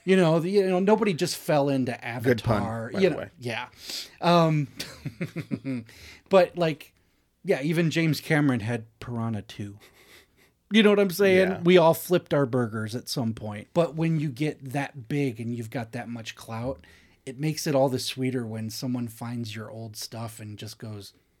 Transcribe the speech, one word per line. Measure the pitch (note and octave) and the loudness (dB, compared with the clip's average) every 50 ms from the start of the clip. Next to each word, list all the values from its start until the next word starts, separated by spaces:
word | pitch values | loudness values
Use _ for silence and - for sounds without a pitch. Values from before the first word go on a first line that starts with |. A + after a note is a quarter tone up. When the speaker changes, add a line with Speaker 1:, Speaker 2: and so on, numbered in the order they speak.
| - | 0
Speaker 1:
You | F3+ F#3+ | 2 4
know, | F#3+ F3+ D#3+ D#3+ E3+ | 6 6 4 4 2
the, | D#3 F#3 | 0 2
you | G3+ G#3 F#3+ F#3+ | 2 2 2 2
know, | F#3 F3+ | 2 2
nobody | G3 F#3+ A3 G3 A3+ G#3 F3 | 4 4 4 4 4 0 0
just | C3+ - - - | 0 -2 -4 -4
fell | - - - D#3 C#3+ C#3 C#3+ | -6 -2 0 2 2 2 2
into | C#3 C3+ B2+ B2 A#2 A#2+ - A#2+ A#2 A#2+ A2+ | 2 0 0 -2 -4 -6 -8 -10 -8 -2 2
Speaker 2:
Good | C3 B2 G#2+ | 2 2 2
pun, | - A2+ A2 G2+ G2 | 2 0 0 0 0
Speaker 1:
Avatar. | - A2+ A2+ A2+ A#2+ - | -2 -4 -6 -8 -6 -2
Speaker 2:
by | G3+ | 2
Speaker 1:
You | F#3+ F3 | 2 2
Speaker 2:
the | D3 | 2
Speaker 1:
know, | - | 0
Speaker 2:
way. | - G#2+ _ - | -8 -10 _ -12
Speaker 1:
yeah. | B2 - A3+ - B2 - _ - - - - - - - - - | -8 -8 -6 -6 -8 -10 _ -20 -16 -12 -12 -12 -12 -14 -10 -2
Um, | - E3+ F3 E3+ E3 D#3+ D#3 D3+ C#3+ A#2+ - - - - - - - C3+ - - | 2 4 6 6 6 4 2 0 0 -4 -8 -14 -14 -14 -14 -14 -14 -12 -10 -10
<laughs> | F3 - - E3+ B2 - C#3+ A#2 - C3+ C3 A#2+ A2+ - - - - - - - _ - | -10 -10 -8 -10 -8 -8 -8 -8 -6 -6 -8 -8 -10 -14 -20 -20 -20 -20 -20 -16 _ 4
but, | - F#3+ F3 - - F3 | 6 6 6 4 2 -2
like, | F3 D#3+ D#3+ - - _ _ _ _ _ _ _ _ _ _ _ - | -2 -2 -2 -4 -10 _ _ _ _ _ _ _ _ _ _ _ -2
yeah, | E3+ F#3 C3 | -2 -2 0
even | C#3 D#3 E3+ E3 F3 D#3+ | 0 0 0 2 2 0
James | C3 E3 E3 D#3+ C#3+ - | 2 2 2 0 0 -2
Cameron | - - D#3+ D3 D3 C#3+ B2+ A#2 | 0 0 2 2 4 4 2 0
had | G2 A#2 A#2+ A#2 A2 - _ - | -2 -4 -4 -6 -6 -10 _ -16
Piranha | - - A#2+ A#2 A2+ A2+ A2 G2+ | -12 -10 -6 -6 -4 -4 -4 -6
Two. | F#2 - - - G#2+ G2+ G2 G2+ - - _ _ _ _ - - _ _ _ _ _ _ _ _ _ - | -8 -10 -12 -12 -12 -12 -12 -18 -20 -20 _ _ _ _ -20 -20 _ _ _ _ _ _ _ _ _ 2
You | G3 A3 G#3+ | 4 6 6
know | G#3 | 8
what | G#3 G3+ | 6 6
I'm | G3+ G3 | 4 2
saying? | E3 F#3 G3+ G3 F#3+ F#3 F#3+ F#3 | 2 2 4 4 6 6 4 2
Speaker 2:
Yeah. | F#3+ - E3+ | 0 0 4
Speaker 1:
We | E3+ F#3 F3+ | 6 8 8
all | D#3+ E3 D#3 | 8 8 4
flipped | - - - F3+ E3+ - - E3 | 4 0 0 0 0 2 2 2
our | D3 C#3+ | 2 2
burgers | B2 A#2 B2+ B2 A2 A2 A2+ A2 G#2+ G#2 | 2 0 0 -2 -2 -2 -6 -6 -6 -6
at | B2 - - | -8 -8 -6
some | - D3 A#2 A2+ A2 | -6 -4 -2 -4 -4
point. | - A2 G#2+ G#2 G#2 G#2 _ - | -6 -8 -10 -10 -12 -12 _ 0
But | E3+ E3 D3+ C#3+ | 0 0 0 0
when | D#3+ E3 E3 E3 D#3 | -2 0 0 0 0
you | D3 D#3 | -2 -4
get | B2 A#2 D3+ D3+ - - C3 C3+ A#2+ | -4 -4 -4 -4 -4 -6 -10 -6 -4
that | C#3+ C#3 - - C#3+ A2+ - | -4 -4 -6 -8 -14 -8 -4
big | D3+ D3 C#3+ C3+ A#2 A2 | -2 -2 -2 -2 -2 -4
and | A#2 A2+ A#2+ | -6 -6 -6
you've | A#2 A#2 A2 | -6 -8 -8
got | - C3+ A#2 A2+ - | -8 -8 -8 -8 -10
that | B2 A#2 A2+ | -10 -10 -10
much | A#2+ A#2 A2 - - | -10 -12 -12 -14 -14
clout, | - - - A2+ A2+ A#2+ C3 C3+ - - - - _ _ _ _ _ - | -16 -12 -10 -8 -6 -6 -6 -8 -8 -12 -20 -20 _ _ _ _ _ -16
it | C3 B2+ B2+ | -14 -10 -4
makes | D3 D#3 D3 - - | -4 -4 -4 -2 -2
it | E3+ C#3 | 0 2
all | C3+ C3+ C#3 | 4 4 4
the | B2 B2 | 2 -2
sweeter | - - - C3 C3 B2+ B2 C3 A#2+ | -4 -6 -6 -4 -2 -2 -2 -2 -4
when | A2 A2 A2 A2 A2+ | -6 -6 -8 -8 -8
someone | A2 - - B2+ B2 B2 A#2+ A#2 | -8 -6 -6 -4 -4 -4 -4 -6
finds | A2+ - B2+ A#2 A#2+ A#2 A#2 A2 G#2 | -8 -10 -10 -8 -6 -6 -8 -8 -8
your | A2+ G#2+ - | -12 -12 -12
old | A2 A2 A2 A2 G#2+ - | -12 -12 -14 -14 -12 -14
stuff | - - - A2+ A#2 A2+ A2+ - | -14 -12 -10 -10 -10 -10 -12 -14
and | A2 G#2 G#2 G2 | -14 -14 -14 -14
just | - G#2+ - - | -14 -14 -14 -14
goes, | A#2 A2 G#2+ G2+ G2 - _ _ _ _ _ _ | -12 -12 -12 -12 -14 -16 _ _ _ _ _ _